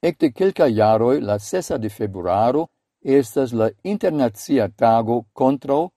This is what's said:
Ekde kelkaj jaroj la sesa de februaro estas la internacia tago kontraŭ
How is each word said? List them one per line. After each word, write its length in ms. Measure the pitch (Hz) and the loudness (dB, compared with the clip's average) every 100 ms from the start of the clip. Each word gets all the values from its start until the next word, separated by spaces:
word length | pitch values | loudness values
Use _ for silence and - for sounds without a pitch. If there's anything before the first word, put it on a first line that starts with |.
Ekde 280 | 165 170 160 | -2 0 -2
kelkaj 400 | - 190 190 156 107 | 0 -2 2 0 4
jaroj 420 | 107 110 117 143 | 4 4 2 0
la 180 | 110 104 | 0 -4
sesa 380 | - 185 - 151 | -4 -6 -4 -6
de 120 | 110 | -6
februaro 760 | - 107 95 87 92 113 135 165 _ _ _ | -6 -8 -6 -2 0 2 0 -4 _ _ _
estas 500 | - 139 127 - 131 | 2 2 2 -2 -2
la 160 | 117 110 - | 0 -2 -2
internacia 880 | 185 208 190 151 123 - - 143 101 | -8 -2 -2 0 -2 -2 -2 0 -2
tago 540 | - 117 113 113 120 113 | 0 2 2 2 -4 -4
kontraŭ 500 | - 131 135 139 143 175 | -2 0 0 -2 -2 -2